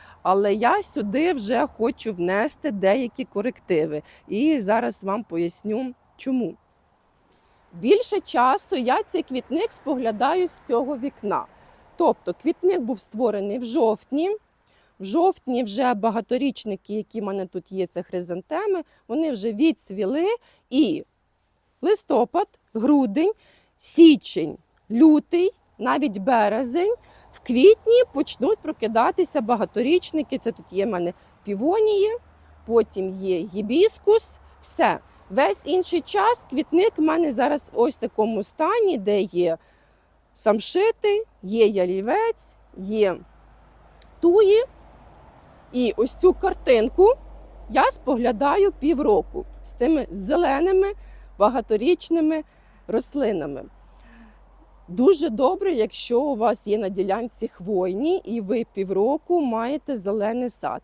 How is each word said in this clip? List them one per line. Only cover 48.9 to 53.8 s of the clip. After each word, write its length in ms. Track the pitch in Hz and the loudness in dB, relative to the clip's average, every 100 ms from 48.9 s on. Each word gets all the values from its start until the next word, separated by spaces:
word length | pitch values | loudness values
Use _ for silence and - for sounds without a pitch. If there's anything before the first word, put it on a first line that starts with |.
| 269 302 185 - 151 - - | 0 2 2 0 -10 -12 -16
з 80 | - | -12
цими 340 | - 269 302 - | -2 0 0 -2
зеленими 800 | 196 190 330 339 277 359 381 392 415 - - - - | -8 -2 0 0 0 2 2 0 -4 -16 -20 -12 0
багаторічними 1040 | 202 247 - 214 262 349 - 330 311 311 - _ _ _ - | 0 0 -2 0 2 0 0 0 0 -2 -6 _ _ _ -4
рослинами. 800 | 220 - 285 233 185 143 139 - - | -4 -2 -2 -2 -2 -6 -10 -14 -20